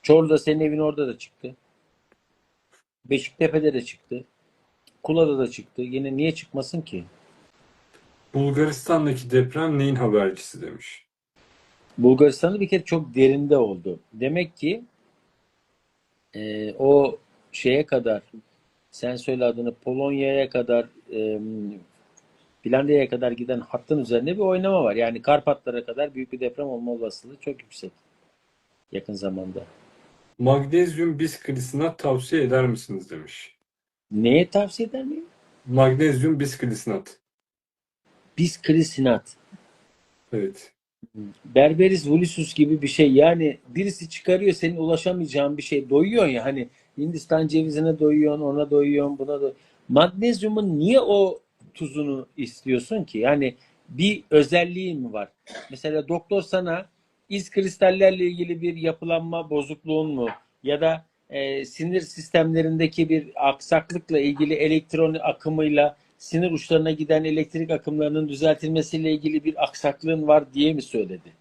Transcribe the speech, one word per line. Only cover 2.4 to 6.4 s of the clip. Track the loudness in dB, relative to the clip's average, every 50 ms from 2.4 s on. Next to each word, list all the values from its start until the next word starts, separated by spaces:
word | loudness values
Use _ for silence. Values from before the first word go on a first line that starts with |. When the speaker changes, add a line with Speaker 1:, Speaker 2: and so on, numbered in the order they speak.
| _ _ _ _ _ _ _ _ _ _ _ _ _
Speaker 1:
Beşiktepe'de | -2 -2 -2 -2 -8 _ -2 -2 0 0 2 0 0 0
de | -2
çıktı. | -8 -8 -20 _ _ _ -12 -12 -12 _ _ _ _ _ _ _ _ _ _ _ _ _ _ _ -4
Kula'da | -2 2 2 2 2 2
da | 0 -2 -4
çıktı. | -4 -12 -20 _ _ -12
Yine | -10 -6 -6 -6 -6 -4 -4
niye | -2 -2 -2 -2
çıkmasın | -4